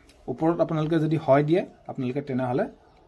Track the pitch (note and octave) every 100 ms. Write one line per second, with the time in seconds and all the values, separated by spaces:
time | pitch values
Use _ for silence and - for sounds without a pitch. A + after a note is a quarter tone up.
0 | _ - - B2+ D#3+ E3+ D#3+ D#3+ D#3 E3
1 | D#3 D#3 - C#3 D3 F3+ - - - A#2+
2 | B2 C3+ C#3+ B2+ B2 C3+ B3+ - _ _